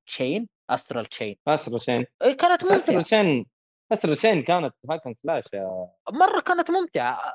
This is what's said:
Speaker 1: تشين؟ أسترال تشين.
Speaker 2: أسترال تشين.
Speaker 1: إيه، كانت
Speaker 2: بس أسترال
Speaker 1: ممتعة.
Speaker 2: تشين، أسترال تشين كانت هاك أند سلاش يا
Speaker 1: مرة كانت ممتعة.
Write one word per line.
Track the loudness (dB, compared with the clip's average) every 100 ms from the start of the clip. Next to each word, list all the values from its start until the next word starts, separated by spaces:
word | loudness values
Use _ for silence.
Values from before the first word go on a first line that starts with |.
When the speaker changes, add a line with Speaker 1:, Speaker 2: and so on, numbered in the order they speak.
| -12
Speaker 1:
تشين؟ | -6 -4 -4 -6 _ -6
أسترال | -6 -4 -8 -8
تشين. | -8 -10 -6 -2
Speaker 2:
أسترال | -2 -2 -6
تشين. | -2 -2 -2 0
Speaker 1:
إيه، | 0 4
كانت | 2 2
Speaker 2:
بس | 4
أسترال | 2 4 0
Speaker 1:
ممتعة. | 2 4
Speaker 2:
تشين، | 4 2 -2 _ _ _ -4
أسترال | 0 0 2
تشين | 2 2
كانت | 2 0 -2 -6 -8
هاك | -8 -8
أند | -8
سلاش | -4 -4 -4
يا | -8 -6 -8 -10 _ -6
Speaker 1:
مرة | 2 2 2
كانت | 0 0 0
ممتعة. | 0 -2 -2 -2 -4 -8